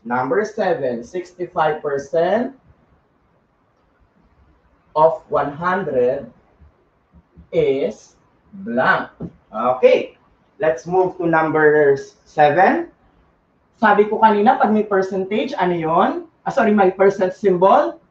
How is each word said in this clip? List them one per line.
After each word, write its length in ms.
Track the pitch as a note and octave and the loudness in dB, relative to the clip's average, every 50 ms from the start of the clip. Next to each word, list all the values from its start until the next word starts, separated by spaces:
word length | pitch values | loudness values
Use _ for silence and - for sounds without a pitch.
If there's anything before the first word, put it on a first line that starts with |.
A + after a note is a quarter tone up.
| _ A2+ | _ -4
Number 400 | A#2+ A2+ A#2 C3+ E3 G3 G#3+ G3+ | -4 -4 -2 0 -2 -2 -2 -4
seven, 560 | - - G3+ F#3 E3 C#3 C#3 B2+ A#2+ A2+ A#2 | -4 -4 -2 -2 -2 -2 -4 -6 -6 -6 -10
sixty-five 800 | - - F3+ F3 - - - F3+ E3+ _ F3 D#3 D#3 D3 D3 - | -10 -10 -12 -12 -12 -12 -12 -12 -10 _ -2 -2 -2 -2 -4 -6
percent 720 | D3 C#3 C#3 - - - E3 E3+ F3+ G3 A3+ B3+ C#4 - _ _ _ _ _ _ _ _ _ _ _ _ _ _ _ _ _ _ _ _ _ _ _ _ _ _ _ _ _ _ _ _ _ _ _ _ _ _ _ _ _ _ _ _ _ _ _ _ | -6 -6 -6 -6 -4 -2 -2 0 0 0 -2 -2 -4 -10 _ _ _ _ _ _ _ _ _ _ _ _ _ _ _ _ _ _ _ _ _ _ _ _ _ _ _ _ _ _ _ _ _ _ _ _ _ _ _ _ _ _ _ _ _ _ _ _
of 240 | D3+ D#3 E3 E3 - - _ | 2 2 2 2 -2 -10 _
one 240 | - - C#3+ C#3 | -4 -4 -4 -4
hundred 800 | C#3+ C#3+ E3+ F3 F#3 G3 F#3 D3+ C3 B2+ B2 B2 C3+ - A2+ - _ _ _ _ _ _ - _ _ _ _ _ _ _ _ _ _ - _ _ _ - - _ | -8 -8 -6 -4 -4 -4 -6 -4 -2 -2 0 0 -2 -4 -8 -14 _ _ _ _ _ _ -20 _ _ _ _ _ _ _ _ _ _ -20 _ _ _ -20 -20 _
is 640 | - E3 D3+ C#3 C3+ C3+ - G#3 A3 - - _ _ _ _ _ _ _ _ _ G#3+ G3 F#3+ | -2 0 0 0 0 -2 -2 -6 -6 -10 -20 _ _ _ _ _ _ _ _ _ -20 -16 -12
blank. 480 | A3 A#3 A#3 G#3 G3+ - D#3+ - - _ _ - - _ _ _ _ | -6 -4 -2 0 0 0 -2 -4 -10 _ _ -18 -18 _ _ _ _
Okay, 640 | - - - G#3+ - - - B3+ - - - - - _ _ _ _ _ _ _ _ _ D3 | -10 -4 -2 -2 -2 2 2 2 2 2 -2 -6 -16 _ _ _ _ _ _ _ _ _ -2
let's 240 | D#3+ D#3+ E3 - E3 | -2 -2 -4 -6 -2
move 320 | F3+ F#3 F#3 F3+ - - | 0 0 0 0 -2 -4
to 80 | F3 E3+ | -4 0
number 720 | E3 D#3+ D#3+ D#3 D#3 D#3 D#3 D3+ D3 D3+ D3+ C#3+ C#3 C#3 C#3 - _ _ _ | 0 0 0 0 0 2 4 4 4 4 4 4 2 0 -2 -14 _ _ _
seven. 640 | _ - - D3+ D3 - F3 F#3+ A3+ C#4+ E4+ E4+ - _ _ _ _ _ _ _ _ _ _ _ _ _ _ _ _ _ _ - | _ 0 2 2 4 4 4 2 2 2 0 -4 -8 _ _ _ _ _ _ _ _ _ _ _ _ _ _ _ _ _ _ 2
Sabi 240 | G#3+ G3+ G3+ G#3 G#3 | 2 4 4 2 0
ko 160 | A3 - A3 | 2 2 2
kanina, 320 | A3 G#3 G#3 G#3 A#3 C#4 | 2 4 4 2 2 2
pag 160 | - - G#3 | 2 2 0
may 160 | G#3+ G#3+ G3+ - | 2 0 0 0
percentage, 640 | G3+ F#3+ F#3+ F#3+ G3+ F#3+ F#3+ F#3 G#3 A3+ C#4 - - - | 0 -2 -2 -2 -4 -6 -6 -4 -4 -4 -4 -4 -4 -4
ano 160 | F3+ F3+ F3 | -2 -2 -2
yun? 360 | E3+ D#3+ D#3 D#3+ F3 G#3 B3+ C#4+ F4 - - _ _ _ - | -2 -2 0 2 2 2 2 0 -6 -10 -14 _ _ _ -6
Ah, 80 | - | -2
sorry, 160 | - A3+ G#3 | 0 0 2
may 180 | G#3 G#3 G3 F#3 | 2 4 2 2
percent 460 | F#3 F#3+ G3 G3 G3 G3+ F#3+ F#3 F#3 | 2 2 2 2 2 2 -4 -4 -4
symbol. 640 | - - G3+ F#3 F3 F#3 G3 A#3 C#4 D4+ E4+ - - _ _ | -2 -2 0 2 4 4 4 4 4 2 0 -6 -12 _ _